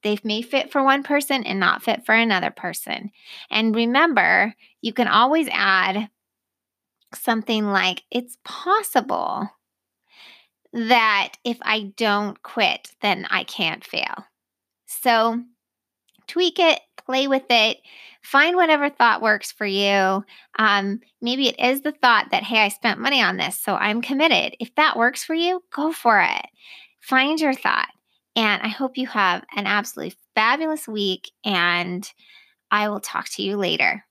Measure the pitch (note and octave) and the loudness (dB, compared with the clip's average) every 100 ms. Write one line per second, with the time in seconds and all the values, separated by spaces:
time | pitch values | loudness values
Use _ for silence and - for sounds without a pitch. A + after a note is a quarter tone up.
0 | G#3+ G#3 A3 G#3+ A#3 C4+ - C#4+ C4+ C#4 | -2 -4 -4 -6 -2 -4 -2 0 2 2
1 | C#4 D4 C#4 C4+ A3 G3 F3+ - - A#3 | 0 -2 0 -4 -2 0 0 0 -2 -4
2 | A#3+ A3 A3+ F#3+ - - F3+ E3 - - | 0 2 2 0 -2 -6 -10 -8 -8 -10
3 | G#3 _ - - - G#3+ A3 G#3+ A#3 B3+ | -10 _ -20 -20 -6 0 0 2 2 2
4 | E4+ A#3 F3 F3+ G#3 - _ _ A#3 A3 | 4 4 4 4 2 -4 _ _ -8 -2
5 | A#3+ - B3 D#4+ D4+ - G3 F#3+ F#3 F#3+ | 2 4 4 2 0 0 2 2 2 -2
6 | A3 _ _ _ _ _ _ _ _ _ | -6 _ _ _ _ _ _ _ _ _
7 | _ - - A3+ A3 A3 G#3 G3 F#3 F3+ | _ -8 -2 -2 -2 -2 0 2 0 -2
8 | _ B3 B3 - - - - G#4 G#4 C4+ | _ -6 -6 -18 -16 -10 0 0 2 -2
9 | G#3 E2+ F2 - G3+ _ _ _ _ _ | 0 -4 -4 -6 -8 _ _ _ _ _
10 | _ _ - - _ _ _ A#3 A3+ A#3+ | _ _ -20 -20 _ _ _ -8 2 4
11 | A3 G3+ - - B3 A#3 - G#3+ G3+ - | 4 2 0 -6 -8 -6 -2 -2 -4 -2
12 | A3 G3+ G#3 - - - G#3 - - _ | 0 0 -2 -8 -10 0 0 0 -10 _
13 | G#3 F#3 F#3 - - - E3+ E3 - E3+ | -2 -2 -2 -4 -4 -6 -4 -4 -8 -8
14 | - - - _ _ _ _ _ _ - | -6 -8 -16 _ _ _ _ _ _ -4
15 | B3+ A#3 A3+ A#3 A#3+ _ _ _ _ _ | 0 2 2 -2 -8 _ _ _ _ _
16 | _ _ - E4 F4+ F4 E4+ D4+ _ - | _ _ -8 -2 -2 2 2 2 _ -20
17 | - C4 C#4 C4+ C4+ A#3+ A3 - - - | -4 -2 0 0 2 2 2 -2 -12 -20
18 | - _ - C#4 D#4 F4+ E4 D4+ C#4+ C#4+ | -20 _ 0 2 4 4 4 4 2 2
19 | A#3+ G#3+ G#3+ G#3 - - G#3 G3 G3+ G3+ | 2 4 2 0 -2 -8 -4 0 2 2
20 | F#3+ G3 G3+ - _ - A3 G3+ G3 G#3+ | 2 0 -4 -20 _ 0 2 2 0 -6
21 | _ _ A#3 B3+ C4+ - B3 C4+ D4+ C#4+ | _ _ -6 -2 -2 0 0 0 -4 0
22 | B3+ A3 - - G#3 A3+ G#3 - A#3 - | 4 4 2 -4 0 0 0 0 -2 -2
23 | A#3+ C#4 G3 F#3+ D3 - - F#3+ G3+ A3 | 0 2 2 0 -4 -4 -4 0 0 -2
24 | A#3+ C4+ D#4+ G#3 - - A#3 - D4+ - | -4 0 2 2 0 -8 -8 0 0 2
25 | A#3 C4 - D#4+ E4+ F#4 _ - D4+ D#4+ | 0 0 -6 -2 0 -2 _ -4 -4 0
26 | A#3+ G#3+ F3 - - _ - - - _ | 4 4 4 -2 -8 _ -20 -20 -20 _
27 | - C4 C4+ D#4 D4+ C4 - - - - | -2 0 2 2 0 0 0 -2 -4 -10
28 | _ _ _ - A3 G3+ A3 G#3+ C4 C4 | _ _ _ -2 0 0 -2 -4 -6 -4
29 | B3+ A3 F#3+ F3+ - - G3 G#3 G#3 - | -6 0 0 0 -6 -6 -2 -2 -2 -8
30 | E3+ - _ - A3 C#4 D#4+ D#4 - G#3+ | -12 -12 _ 0 2 2 -2 -4 -6 -4
31 | G3+ F#3 - _ G#3+ F#3 F3 F3 F3 F3+ | -4 -4 -10 _ -4 0 0 0 -2 -8
32 | G3+ _ _ - _ _ _ G#3 G#3 G#3 | -10 _ _ -20 _ _ _ -2 0 -4
33 | - - - - G3 G3+ F#3 D#3+ F2+ G3+ | -6 -8 -8 -8 -6 -2 -2 0 0 -2
34 | _ | _